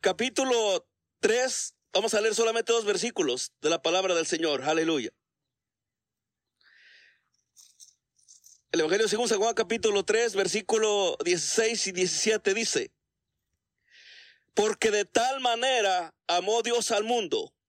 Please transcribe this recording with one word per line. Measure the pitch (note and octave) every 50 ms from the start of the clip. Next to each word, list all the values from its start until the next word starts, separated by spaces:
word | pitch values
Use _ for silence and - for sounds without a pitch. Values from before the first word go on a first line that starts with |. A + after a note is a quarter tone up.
capítulo | - G3 F#3 - A3+ C4 A#3 - C4+ C4+ B3 A#3 A3 G#3 F#3+ E3 - _ _ _ _ _ _ _
tres. | - G3+ A3 B3 B3+ C4 - - - - _ _ _ _ -
Vamos | F#3 G#3 A3
a | - G#3+
leer | G#3 A3 G#3+
solamente | A3 A3+ A3+ A3+ A#3 A3+ - A#3
dos | A#3 A3
versículos | G3+ G3+ F#3 E3 A#3+ - - E3 F#3+ F3+ - - - _ _
de | - D3+
la | E3 D#3
palabra | _ E3 E3+ F#3 F#3+ F#3 F3+
del | E3+ D#3+
Señor. | - F3 D#3+ E3 D#3+ D3 C3 B2+
Aleluya. | D3 D#3+ D#3+ D#3+ D#3+ D#3+ C#3+ A2+ - _ _ _ _ _ _ _ _ _ _ _ _ _ _ _ _ _ _ _ _ _ _ _ _ _ _ _ _ _ _ _ _ _ _ - - - - - _ _ _ _ _ _ _ _ _ _ - - - _ _ - - _ _ _ _ _ _ _ _ - - _ - - _ _ _
El | - E3+
Evangelio | D#3 D#3 F3 G#3 A3+ G3+
según | G3+ G#3+ B3 A3+
San | A3+ G3
Juan, | G3+ A#3 A3+
capítulo | - A3 F3 A3 A#3 F#3 A3 G#3 G3+ F#3+
tres, | - G#3 A3+ A#3+ A#3 G3
versículo | G3 G3 F3+ - A3 G3 - G#3+ A3 A3 G#3+ G#3 G3+ G3 F3 - - -
dieciséis | E3+ F3+ E3+ D#3 - - - A3+ A3 A#3 G#3+ -
y | F#3+
diecisiete | F#3 F3 F#3 F3+ - - - A3 A3 G#3+ _ G3+
dice: | F#3+ G#3+ A3+ - - C#3+ A#2 - _ _ _ _ _ _ _ _ _ _ _ _ _ _ _ _ _ _ _ _ _ - - - - - - - - _ _ _
"Porque | _ - G#3 A3 G#3 - - A3+
de | G#3 G#3 G3+
tal | - _ A#3 A#3 B3+ C4+ C#4
manera | B3+ B3 A#3 A#3 A#3+ C4+ C4 A#3+ G#3+ F#3+ F#3 F3+ E3+ D#3+ _ _ _
amó | - E3+ F3+ F3+ G3 A3 A#3
Dios | A3+ A#3+ A#3+ A#3+ G#3+ -
al | A#3 G3+ G#3+
mundo | A3+ B3 A#3+ G#3 D#3+ C#3 A2 - - _ _ _